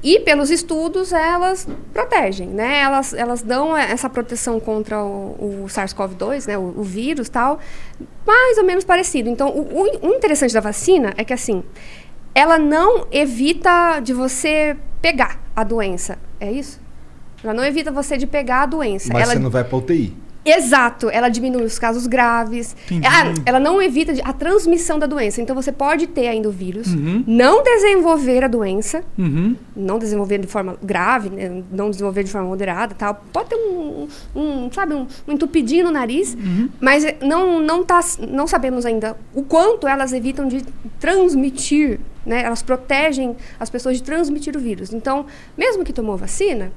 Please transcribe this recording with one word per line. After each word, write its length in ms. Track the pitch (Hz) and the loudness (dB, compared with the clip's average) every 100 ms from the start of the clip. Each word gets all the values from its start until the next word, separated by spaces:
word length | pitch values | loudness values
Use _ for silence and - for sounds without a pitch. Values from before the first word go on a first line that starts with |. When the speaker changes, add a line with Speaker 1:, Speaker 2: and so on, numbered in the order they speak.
Speaker 1:
E 180 | 262 381 | 6 4
pelos 300 | - 294 277 | 6 2 4
estudos, 600 | 330 339 311 330 370 370 | 0 0 -4 -2 -2 -2
elas 560 | 349 320 349 359 381 - - - | 0 2 2 0 -2 -6 -10 -8
protegem, 560 | - 494 392 220 196 185 | -6 0 2 0 -4 -6
né? 320 | 196 233 285 | -4 0 2
Elas, 340 | 277 269 269 | 2 2 -2
elas 280 | - 240 240 | -4 -4 -4
dão 340 | 220 254 302 320 | -2 -2 0 0
essa 320 | 226 233 262 | 0 -2 -4
proteção 500 | - - 240 - 226 | -6 -6 -6 -4 -4
contra 420 | 226 214 214 214 | -2 -4 -4 -4
o, 640 | 208 196 196 - 208 196 | -6 -8 -10 -8 -8 -8
o 40 | 196 | -8
sars 240 | - 196 | -6 -6
cov 200 | - 196 | -4 -6
dois, 320 | 185 196 277 285 | -4 -4 -4 -4
né? 100 | 202 | -4
O, 180 | 180 175 | -4 -6
o 60 | |
vírus 440 | 202 185 247 302 220 | -6 -4 -4 -4 -4
e 40 | |
tal, 280 | 247 254 302 - - - - - - | -2 0 -2 -6 -10 -10 -12 -16 -6
mais 340 | - 440 508 440 | 4 6 6 4
ou 40 | |
menos 220 | 370 359 | 4 2
parecido. 440 | 381 359 370 285 226 | 2 2 2 -2 -2
Então, 180 | 240 277 | 0 0
o, 140 | 262 | 0
o, 460 | - - 392 - 311 | -4 0 0 0 0
o 40 | |
interessante 380 | 494 427 302 254 | 2 2 2 2
da 80 | 220 | 2
vacina 520 | 208 208 - 370 220 196 | 0 -4 4 4 4 -2
é 80 | |
que, 80 | 220 | -4
assim, 320 | 247 - 196 - - - - - - - | -4 -2 -2 -4 -14 -18 -18 -16 -16 -2
ela 240 | - 302 330 | 4 6 6
não 480 | 302 311 370 466 - | 4 4 4 4 2
evita 880 | 277 294 233 277 339 359 349 349 311 | 0 0 0 0 2 4 4 4 0
de 120 | 240 | -2
você 640 | 247 262 262 320 311 302 294 - - | -2 -2 -2 0 2 2 0 -4 0
pegar 400 | 320 285 240 - - - | 2 2 0 0 -4 -2
a 80 | |
doença, 540 | 202 226 202 175 - 185 - - | 0 0 0 -2 -6 -8 -10 -8
é 140 | 202 | -6
isso? 260 | 254 269 - - - - - - - | -6 -8 -14 -16 -16 -16 -16 -16 -10
Ela 120 | 220 | -6
não 100 | 220 | -2
evita 260 | 269 294 311 | 0 0 -2
você 260 | 277 277 277 | -4 -2 -2
de 100 | 269 | 0
pegar 360 | 294 254 254 | 0 0 0
a 40 | 277 | 2
doença. 420 | 320 262 190 120 | 0 -2 -2 -2
Speaker 2:
Mas 100 | 120 | 2
Speaker 1:
Ela 100 | 233 | 2
Speaker 2:
você 60 | 240 | 2
não 120 | 131 | 2
vai 140 | 127 | 0
pra 140 | 120 131 | 0 -2
U 40 | |
T 120 | 127 | 0
I. 220 | 170 107 - - - - | 0 0 -6 -16 -6 4
Speaker 1:
Exato, 640 | 330 262 269 240 240 240 | 4 6 4 4 0 -2
ela 180 | 226 240 | 2 2
diminui 360 | 226 254 247 | 2 0 0
os 120 | 226 - | -2 -2
casos 300 | 233 233 247 | -2 -2 0
graves. 680 | 254 240 233 226 233 233 - - | 2 4 2 0 -4 -8 -12 -4
Speaker 3:
Entendi. 160 | 175 | 2
Speaker 1:
Ah, 300 | 151 330 294 165 | 6 6 4 0
ela 140 | 147 254 | 2 4
não 240 | 285 381 | 4 4
evita 320 | 370 254 320 | 2 2 0
de, 60 | 269 | -2
a 100 | 247 | -4
transmissão 640 | 262 311 403 330 339 - 302 | -4 2 2 4 2 2 0
da 80 | |
doença. 380 | 294 294 214 202 | 0 0 -2 -2
Então 140 | 233 262 | -4 -2
você 160 | 269 | -4
pode 340 | 277 277 311 330 | -2 0 2 0
ter 220 | - 240 | 0 0
ainda 200 | 226 214 | 0 -2
o 40 | |
vírus, 340 | 190 180 185 226 | -4 -8 -4 -2
Speaker 3:
Uhum. 300 | 170 151 196 247 | 0 0 -2 2
Speaker 1:
não 380 | 233 247 427 | 6 8 8
desenvolver 800 | 523 466 403 392 330 320 262 247 | 6 6 6 6 4 2 4 2
a 20 | 262 | 2
doença, 560 | 226 202 190 220 311 359 - | 2 0 -2 -2 -4 -6 -2
Speaker 3:
Uhum. 380 | 180 143 190 254 - | 0 2 0 -2 -6
Speaker 1:
não 240 | - 190 214 | -6 -2 -2
desenvolver 400 | 220 208 196 202 | -2 -2 0 -2
de 80 | 185 | -2
forma 300 | 214 190 175 | -4 -4 -8
grave, 500 | 196 190 185 254 208 | -4 -2 2 0 -2
né, 340 | 196 190 180 185 | -6 -8 -8 -8
não 180 | 190 208 | -4 -4
desenvolver 320 | 196 202 190 | -2 -2 -2
de 80 | 190 | -4
forma 160 | 202 185 | -4 -4
moderada, 480 | 190 196 175 233 196 | -4 -4 -2 -4 -4
tal. 240 | 208 208 - | -4 -4 -6
Pode 160 | 330 453 | -6 -4
ter 80 | 453 | -2
um, 500 | 440 359 302 - 294 - - - | -2 -4 -6 -8 -12 -14 -12 -6
um, 340 | 302 277 247 | -4 -4 -6
sabe, 220 | 392 381 | -4 -4
um, 140 | 294 254 - - | -4 -6 -10 -6
um 60 | |
entupidinho 540 | 294 320 320 233 320 349 | -2 0 0 2 2 2
no 40 | |
nariz, 440 | 302 240 262 381 240 | 0 0 -2 -2 -4
Speaker 3:
Uhum. 320 | 196 180 247 - | -2 0 -2 0
Speaker 1:
mas 240 | 254 285 302 - | 4 4 2 0
não, 400 | 269 330 370 339 | 0 2 4 2
não 220 | 311 339 | 2 0
tá, 160 | 359 349 339 - 226 | 4 2 2 -4 -4
não 160 | 269 311 | -2 0
sabemos 400 | 370 254 254 240 | 0 0 -2 -2
ainda 300 | 226 214 220 - | -2 -2 -8 -8
o 80 | 254 | -8
quanto 460 | 277 320 381 453 277 | 2 4 4 2 0
elas 240 | 277 269 | 0 0
evitam 340 | 254 240 269 269 | -2 -4 -2 -2
de 160 | 262 254 - 226 - 277 381 | -2 -6 -8 -10 -4 0 4
transmitir, 760 | 359 277 277 262 - 294 294 220 - - | 4 4 0 -2 0 2 2 0 -6 -8
né? 180 | - 233 | -4 -2
Elas 200 | 233 233 | 0 -2
protegem 720 | - 254 254 277 311 269 254 240 - - | -2 -2 0 2 2 0 -4 -6 -12 -10
as 120 | 233 | -8
pessoas 260 | 247 254 254 | -4 -2 -2
de 60 | |
transmitir 540 | 262 311 320 294 - 294 | -2 -2 0 -2 -4 -4
o 40 | |
vírus. 320 | 240 185 185 | -4 -6 -6
Então, 340 | 226 240 269 285 - - - | -6 -2 -4 -4 -16 -18 -2
mesmo 260 | 466 415 | 0 0
que 80 | 339 | -2
tomou 240 | - 220 196 | -4 -4 -4
vacina 540 | 196 - 392 247 185 | -4 0 0 0 -4